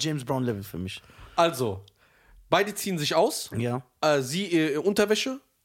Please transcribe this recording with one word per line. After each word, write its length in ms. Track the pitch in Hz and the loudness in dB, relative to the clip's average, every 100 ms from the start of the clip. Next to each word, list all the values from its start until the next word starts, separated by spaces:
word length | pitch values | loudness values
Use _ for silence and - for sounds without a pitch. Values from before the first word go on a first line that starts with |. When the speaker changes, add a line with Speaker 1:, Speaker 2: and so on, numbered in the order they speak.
Speaker 1:
James 240 | 156 151 | -4 -4
Brown 180 | 123 131 | -2 -2
Level 220 | 123 104 | 0 -4
für 140 | 98 82 | -6 -8
mich. 220 | 92 - - - - - | -8 -8 -16 -20 -8 2
Speaker 2:
Also, 480 | 170 135 120 98 - _ _ _ _ - - | 2 2 -2 -4 -10 _ _ _ _ -14 0
beide 240 | 170 202 | 2 2
ziehen 240 | 196 202 175 | -2 -4 -2
sich 160 | 147 | 0
aus. 360 | 165 220 - - 110 | 2 2 0 -6 -4
Speaker 1:
Ja. 260 | 120 123 - - | -2 -4 -6 -2
Speaker 2:
Äh, 200 | 151 147 | 2 2
sie, 260 | 123 165 202 | 0 -4 0
äh, 220 | 170 156 | 2 2
in 60 | 147 | 0
Unterwäsche 600 | 180 208 208 214 269 262 _ _ | 0 2 2 2 0 -6 _ _